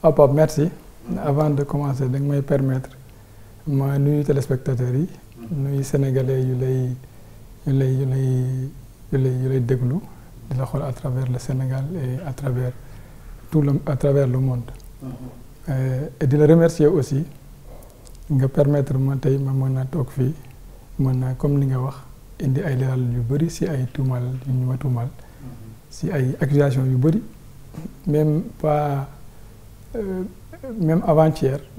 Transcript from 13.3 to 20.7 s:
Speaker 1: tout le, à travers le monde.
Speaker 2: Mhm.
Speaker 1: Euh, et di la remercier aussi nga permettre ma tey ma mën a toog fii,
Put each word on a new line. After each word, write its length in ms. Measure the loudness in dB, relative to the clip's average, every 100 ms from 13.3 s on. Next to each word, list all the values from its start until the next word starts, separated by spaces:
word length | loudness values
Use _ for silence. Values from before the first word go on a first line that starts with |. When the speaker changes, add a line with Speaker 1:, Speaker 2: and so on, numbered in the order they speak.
| -16 -2
Speaker 1:
tout 120 | 2
le, 180 | 4 2 0
à 100 | 0
travers 300 | 2 4 4
le 100 | 2
monde. 320 | 0 -2 -6 -12 -16 -14
Speaker 2:
Mhm. 80 | -14 -12 -14 -14 -18 -14 -6
Speaker 1:
Euh, 360 | -2 0 -2 -4 -2
et 60 | 2
di 100 | 6
la 100 | 8
remercier 400 | 8 8 6 4
aussi 380 | 4 2 -2 -2 -8 -20 -20 -18 -18 -20 -20 -20 -20 -2
nga 180 | 2 2
permettre 480 | 4 4 4 2 0
ma 180 | 0 0
tey 200 | 0 0
ma 140 | 0
mën 240 | 0 0 0
a 60 |
toog 240 | -2 -4 -4
fii, 220 | -2 -2 -2 -12 -20 -20